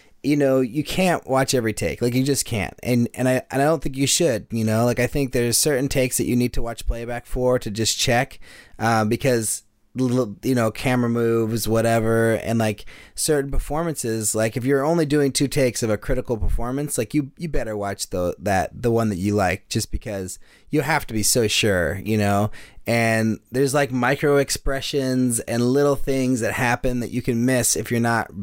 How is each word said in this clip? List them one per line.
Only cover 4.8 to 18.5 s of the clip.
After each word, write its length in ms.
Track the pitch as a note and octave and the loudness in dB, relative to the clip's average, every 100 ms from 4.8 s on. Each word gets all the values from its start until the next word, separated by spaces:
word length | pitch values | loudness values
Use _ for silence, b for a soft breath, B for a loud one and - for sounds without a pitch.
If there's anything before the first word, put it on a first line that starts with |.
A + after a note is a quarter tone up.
Like, 160 | A#2+ A#2+ | 2 2
I 60 | B2 | 0
think 260 | D3 C3+ | 0 -2
there's 260 | B2+ A#2+ A#2 | 0 0 2
certain 300 | D#3 C3+ C#3 | 2 0 0
takes 300 | C#3 B2+ - | 0 0 0
that 80 | D2+ | 0
you 100 | B2 | 0
need 160 | B2 | 2
to 100 | - | 0
watch 240 | A#2 A#2 - | -2 -2 -4
playback 380 | A#2 A#2 A#2+ | -4 -4 -8
for 340 | - C3 B2 B2+ | -6 -2 2 2
to 120 | - | -2
just 280 | G#2 G#2+ - | -2 -2 0
check, 400 | - A#2+ C#3 - B B B B | 2 2 0 -6 B B B B
uh, 280 | A2+ A2+ G#2+ | 2 2 2
because, 560 | A#2+ C#3 A#2+ A2 - - _ _ A#2+ | 0 2 0 0 -6 -10 _ _ -2
l-, 380 | B2+ B2 A2 G2+ | 0 2 0 -2
you 120 | B2 | 0
know, 160 | B2+ A2 | 2 2
camera 400 | - C3 B2 A#2+ | 0 0 0 2
moves, 560 | A#2 A#2 A#2 A2 A2+ A2 | 2 2 2 0 -2 0
whatever, 680 | A2+ A2+ A2+ A2 A2+ A2+ | 2 2 2 2 2 2
and, 240 | A2 - A#2 | 0 0 0
like, 260 | A2 G#2 - B B B | 0 -2 -10 B B B
certain 340 | - D3 C#3 | 0 0 2
performances, 840 | C#3 - D3 E3+ D3 A#2+ A2 G#2+ | -2 -2 -2 -4 -4 -2 -2 -2
like, 220 | G#2+ A2+ B2+ | 0 0 0
if 80 | |
you're 200 | B2 C#3 | 0 2
only 200 | C#3+ E3+ | 2 2
doing 280 | D3 D3+ C#3 | 2 2 2
two 160 | - C3+ | 2 0
takes 340 | D3 B2+ - | 2 0 0
of 80 | A2+ | -2
a 80 | G#2 | -2
critical 380 | - B2+ A#2+ A2+ | -2 -2 -2 -2
performance, 600 | - - A#2+ C3+ D3 - | 0 0 0 -2 -4 -4
like, 180 | A2 | -2
you, 180 | D3+ C#3 - | -2 -2 -6
you 120 | E3+ | -4
better 280 | D3 A2 G#2+ | -2 -2 -4
watch 340 | G2+ G2+ - | -4 -4 -4
the, 240 | F#2 F2 - | -2 -2 -2
that, 320 | F#2+ | 0